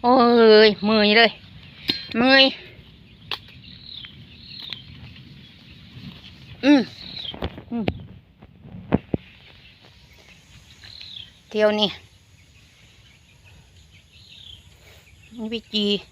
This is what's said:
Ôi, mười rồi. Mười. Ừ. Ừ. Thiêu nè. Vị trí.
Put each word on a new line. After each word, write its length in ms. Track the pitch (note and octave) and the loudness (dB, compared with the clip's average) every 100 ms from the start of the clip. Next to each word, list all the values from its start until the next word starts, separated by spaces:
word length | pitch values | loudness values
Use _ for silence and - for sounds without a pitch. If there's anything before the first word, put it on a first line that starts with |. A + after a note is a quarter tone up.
Ôi, 720 | A#3+ B3+ A#3+ A#3+ A3+ G#3+ A3 G3 | 2 4 4 6 8 8 6 2
mười 340 | G3+ A3 G#3 G#3+ | -2 0 2 4
rồi. 120 | A#3 - - - - - - - - | 2 0 -20 -20 -20 -18 -10 -10 -8
Mười. 360 | A3+ B3+ C4+ C4+ - - - - - - - - - - - - - - - - - - - - - - - - - - - - - - - - - - - - - - - - - | -2 2 4 4 0 -20 -20 -20 -20 -20 -20 -14 -14 -14 -20 -20 -20 -20 -20 -20 -20 -20 -20 -20 -18 -16 -16 -18 -20 -20 -20 -20 -20 -20 -20 -20 -20 -20 -20 -18 -20 -20 -20 -20 -4
Ừ. 220 | B3+ C#4+ G#3 - - - - - - - - | 2 2 0 -12 -20 -16 -16 -12 -14 -14 -12
Ừ. 140 | A#3+ G3 - - - _ _ - _ - - - - - - - - - - - _ - - - - - - _ - - - - - - - - _ _ | -6 -6 -8 -18 -20 _ _ -20 _ -20 -20 -6 -6 -6 -10 -10 -20 -20 -20 -20 _ -20 -20 -20 -20 -20 -20 _ -20 -20 -20 -20 -20 -20 -20 -20 _ _
Thiêu 220 | G#3+ G#3+ | 0 0
nè. 160 | G#3+ G3+ - - _ _ _ _ - _ _ _ _ - _ _ _ - - _ - _ - _ - - - - - - - - - _ _ - | 0 -4 -6 -20 _ _ _ _ -20 _ _ _ _ -20 _ _ _ -20 -20 _ -20 _ -20 _ -20 -20 -20 -20 -20 -20 -20 -20 -20 _ _ -20
Vị 300 | A3 A3 A3+ - | -14 -10 -10 -6
trí. 280 | G#3+ G#3 G3+ - | -4 -2 -4 -6